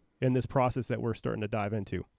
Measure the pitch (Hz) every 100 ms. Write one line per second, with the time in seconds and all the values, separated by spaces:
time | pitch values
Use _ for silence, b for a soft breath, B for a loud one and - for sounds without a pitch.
0 | _ - 131 127 - 135 123 131 117 113
1 | 117 110 127 107 104 110 101 107 95 92
2 | -